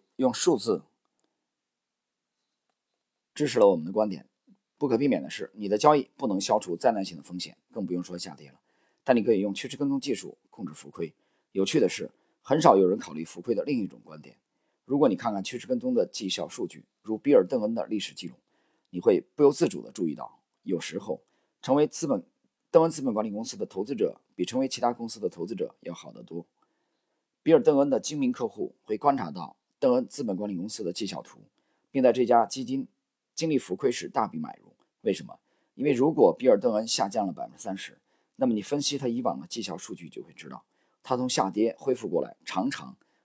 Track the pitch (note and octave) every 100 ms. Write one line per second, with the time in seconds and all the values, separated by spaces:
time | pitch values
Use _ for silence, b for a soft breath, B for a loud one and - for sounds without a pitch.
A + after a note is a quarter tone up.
0 | _ - B2+ - F3+ B2+ A#2 F2+ - _
1 | _ _ _ _ _ _ _ _ _ _
2 | _ _ _ _ _ _ _ _ _ _
3 | _ _ _ - D3 A#2 G2+ E2+ E2 G#2+
4 | G#2+ D#2+ - _ _ _ _ - C#3 A2+
5 | C#3+ E2+ C2+ - - A2 G2+ G#2 D3+ D3+
6 | - - A#2+ G2 - G#2+ F2+ E2+ B2 G#2+
7 | F#2 D#2+ - F2 - - _ A2+ F2 F2+
8 | F#2 F2 E2+ C#2+ C#2+ _ _ _ _ _
9 | - A#2+ G#2 G2+ G2+ G2 B2+ - C#3+ C#3
10 | C#3+ G2+ F#2 - _ - E2 D2+ C#2+ F2
11 | D#2+ - _ _ _ F#2+ F#2+ D#3+ - -
12 | - _ _ _ - D#3 D3+ G2 F2+ -
13 | - D#2 E2 F2 A#2+ G2+ D3 B2+ F#2+ A#1
14 | A1 D#2 - - _ _ _ _ - C#3
15 | C3+ F#2 A#2 G2 G2 A#2+ - B2 B2+ A#2
16 | F2+ - F#2+ - D2+ - F2+ - - _
17 | A2 A2 C#3 B2 F#2 B2+ G#2+ A2+ - G#2
18 | - - E2+ - _ _ _ _ _ F2+
19 | - - - - C#3+ C#3+ D3 C#2 A1 -
20 | E2 C2 A1+ _ _ _ - E2 - F#2+
21 | - - _ _ _ _ - C#3+ D3+ -
22 | C#3+ G2+ - _ _ _ _ E3 E3 D#3
23 | C3+ G#2+ A2 G#2 B2 G#2 G2+ F#2+ A2 A2+
24 | E2+ - _ - F2 B2+ C3 B2+ A#2+ A#2+
25 | A#2 G#2+ F#2+ E2+ F#2 F#2+ D2 - E2+ D#2+
26 | C2+ G#1+ - E2+ - _ _ _ _ _
27 | _ _ _ _ D#3 D#3 D#3 C#3 C#3+ A#2
28 | - D3 B2+ A#2+ A#2 G#2+ - - - G#2+
29 | C#3+ C3+ E2 F2+ D#2 - _ _ C3 B2
30 | B2 - A#2 F#2+ G#2 F2+ G#2 - F2+ -
31 | G2 D2+ - - - _ _ _ _ C#3
32 | B2+ B2 A#2 A#2 A2 C3+ B2 C3+ - _
33 | _ _ _ - E3 C3+ - F2+ C3 A#2
34 | - B2+ G#2 D#2+ D2 - _ _ _ _
35 | G#2 F#2 - - _ _ _ - D3 A#2+
36 | D3 - F#2+ - B2+ G2+ A#2 G#2+ A2+ -
37 | G2+ A2 F#2+ D2 A#1+ - G2+ F#2+ - -
38 | _ _ _ - B2+ G#2+ - C#3+ - C#3
39 | B2+ A#2 A#2 C2+ - A#2+ G#2+ E2 - F#2
40 | D#2+ - - - C2+ B1 - _ _ _
41 | - B2+ B2+ - F#2+ G2 A2+ - C3+ B2
42 | F2 E2 C2 - - F#2 B2 - C2 -
43 | _ _